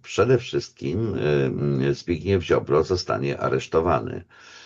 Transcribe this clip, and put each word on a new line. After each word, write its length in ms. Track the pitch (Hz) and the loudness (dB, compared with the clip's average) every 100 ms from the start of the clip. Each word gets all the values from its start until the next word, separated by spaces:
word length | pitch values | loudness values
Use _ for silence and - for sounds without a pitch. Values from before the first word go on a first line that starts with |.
przede 360 | - - 120 127 | -6 0 4 2
wszystkim, 760 | - 71 - - 67 92 113 | 0 -6 -6 -8 -4 -2 -2
e, 320 | - 73 73 65 | -2 0 2 2
mm, 480 | 60 71 69 69 | 0 0 0 0
Zbigniew 500 | - - 82 87 98 | -2 -2 -4 0 0
Ziobro 400 | 85 67 - 73 | 2 0 2 2
zostanie 540 | 82 90 - 55 69 69 | 2 0 -2 -2 -2 -2
aresztowany. 880 | 60 65 - 80 85 69 55 - - - - - | -2 -2 0 0 2 0 -2 -10 -12 -20 -20 -20